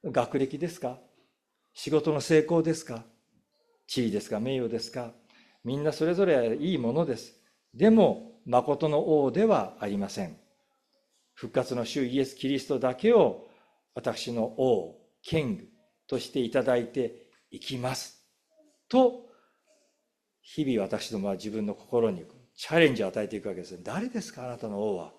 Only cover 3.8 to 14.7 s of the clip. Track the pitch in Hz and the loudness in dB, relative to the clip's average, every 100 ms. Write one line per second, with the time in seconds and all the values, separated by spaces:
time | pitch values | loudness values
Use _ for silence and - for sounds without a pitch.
3.8 | - - 117 101 - 107 123 131 117 113 | -6 -2 0 -2 -4 -4 -2 -2 -2 -4
4.8 | - 131 120 - _ _ _ _ 120 139 | -6 -10 -10 -16 _ _ _ _ -6 -2
5.8 | 151 147 160 175 190 139 117 113 156 165 | -2 0 0 2 4 4 2 0 0 0
6.8 | 117 139 160 117 - _ _ _ _ 117 | 0 0 0 -4 -8 _ _ _ _ 2
7.8 | 202 220 156 98 - - - 123 127 143 | 6 8 6 4 -8 -18 2 2 2 0
8.8 | 156 147 160 151 139 120 220 170 95 - | 2 0 4 4 4 2 4 2 0 -6
9.8 | 104 101 98 - 90 - _ _ _ _ | -4 -4 -4 -6 -8 -10 _ _ _ _
10.8 | _ _ _ _ _ - 117 - 120 123 | _ _ _ _ _ -16 -4 -4 -2 -4
11.8 | 113 147 123 131 131 - 135 139 - 135 | -4 -2 -2 0 -2 -4 -4 -4 -2 -2
12.8 | 127 127 214 233 135 - - _ _ _ | 0 2 4 6 6 2 -14 _ _ _
13.8 | _ - 123 107 - 117 113 - 131 | _ -6 -6 -6 -6 -4 -4 0 2